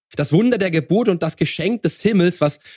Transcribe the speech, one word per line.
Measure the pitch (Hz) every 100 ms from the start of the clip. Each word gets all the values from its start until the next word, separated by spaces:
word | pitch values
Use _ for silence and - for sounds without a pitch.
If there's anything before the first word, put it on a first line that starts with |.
| _ -
Das | 147
Wunder | 156 240 233
der | 190
Geburt | 160 143 190 226
und | 175
das | 160 -
Geschenk | 170 - 175 233
des | 156 -
Himmels, | 208 208 175 175
was | 147 - -